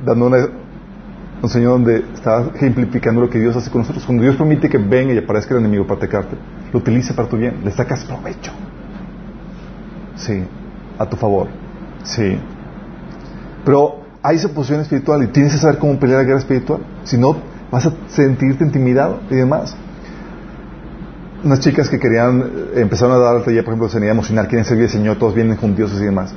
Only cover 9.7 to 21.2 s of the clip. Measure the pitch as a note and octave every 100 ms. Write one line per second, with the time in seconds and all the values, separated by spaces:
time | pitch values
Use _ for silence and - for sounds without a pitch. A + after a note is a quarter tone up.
9.7 | - - - - - - G2+ F#2 - -
10.7 | - - - G#2+ - A2 G2 - - -
11.7 | - - - - - G#2 G2 B2 - -
12.7 | - - - - - - - - - -
13.7 | C#3 D3 - - - C#3+ D#3+ F#3 D3+ C3
14.7 | D3 D3+ C#3 C#3 D3 A#2+ - C#3+ D3+ D#3+
15.7 | C#3 D3 C#3 C3 C3 C3 C3+ C3+ C3 B2
16.7 | - - - - B2 B2+ D#3 - - -
17.7 | B2 D#3+ D#3 - - C#3 B2+ C3 C3+ D#3+
18.7 | C#3+ B2+ B2 D3 - - C3 B2+ D3 -
19.7 | - - - - - - - - - -
20.7 | - - - - -